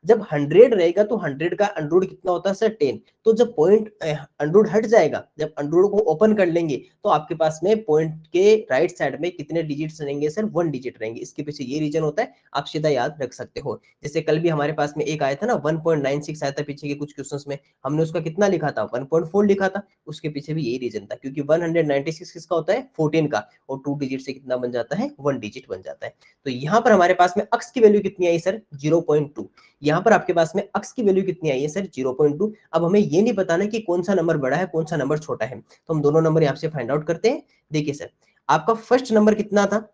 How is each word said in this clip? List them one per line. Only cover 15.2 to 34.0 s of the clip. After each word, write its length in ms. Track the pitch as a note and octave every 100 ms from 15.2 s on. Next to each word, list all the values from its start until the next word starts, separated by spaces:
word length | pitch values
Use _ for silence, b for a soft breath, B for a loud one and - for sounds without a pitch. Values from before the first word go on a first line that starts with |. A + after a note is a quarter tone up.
आया 120 | C3+
था 120 | - A3+
ना, 80 | G3+
वन 220 | D3 D#3+
पॉइंट 240 | E3 D#3
नाइन 180 | C3+ C#3+
सिक्स 200 | D3 D#3
आया 100 | C#3+
था 100 | C#3
पीछे 240 | D3 C#3+ D3
के 60 | C#3+
कुछ 160 | C#3+
questions 320 | - C#3 C#3+ C#3+
में, 100 | C#3 _ _
हमने 180 | C3 D3+
उसका 180 | D#3+ E3+
कितना 280 | D#3+ D#3+ G3+
लिखा 220 | F3 D3+
था, 120 | A#2+ G#2+
वन 100 | B2
पॉइंट 240 | C3+ D#3+ D#3+
फ़ोर 180 | G3+ G#3
लिखा 220 | G3 F#3+
था, 180 | G3+ - _ -
उसके 220 | D#3 D#3
पीछे 240 | C#3+ D3
भी 80 | D#3
यही 140 | B2 B2+
रीजन 280 | A#2+ G#2+ G2
था 100 | -
क्योंकि 240 | C3+ C#3+
वन 200 | C#3+ D#3+
हंड्रेड 260 | E3+ E3 D3+
नाइंटी 240 | C#3 D3
सिक्स 200 | D#3+ F3+
किसका 240 | E3+ - E3+
होता 160 | D#3+
है, 160 | A#3 C4+ -
फ़ोर्टीन 320 | D3+ D#3+ D3
का, 180 | G#2+ - b -
और 120 | C3+
टू 100 | C#3+ C#3+
डिजिट 240 | C3 C3
से 120 | C3+
कितना 240 | B2+ B2+ B2+
बन 160 | B2
जाता 240 | A#2+ A#2 F#3
है, 140 | C#4+ -
वन 180 | C#3+ C3
डिजिट 300 | G#2 B2+ -
बन 120 | F#2
जाता 240 | C#2+ C#2+ A2+
है। 80 | _ b b C#3
तो 40 |
यहाँ 300 | B2 D3 G#3+
पर 120 | A#3
हमारे 220 | G3 F3
पास 200 | F3+ F3+ G3
में 100 | -
अक्स 240 | A#3 -
की 100 | B3+
value 200 | A3 G#3
कितनी 240 | G3 - F3
आई 120 | E3+
सर, 220 | F#3 G#3+ _
ज़ीरो 260 | C#3+ D3+ E3
पॉइंट 320 | E3 D3+ C#3+
टू। 140 | - - b b b
यहाँ 180 | D3 D#3+
पर 100 | G#3+
आपके 200 | F#3+ -
पास 200 | E3+ D#3+ G3+
में 60 | G3
अक्स 180 | G#3 -
की 100 | -
value 200 | G#3 F#3+
कितनी 260 | F#3 F3 D#3
आई 100 | C3
है 60 | D3+
sir, 180 | G3+ F#3+
zero 260 | - C3
point 260 | B2+ D3+ D3
two। 140 | G#3+ B B
अब 120 | E3
हमें 140 | E3+ G#3
ये 220 | D#3+ D#3
नहीं 100 | A3+
बताना 300 | G3 F3+ E3+ G#3
कि 140 | A3
कौन 220 | - F3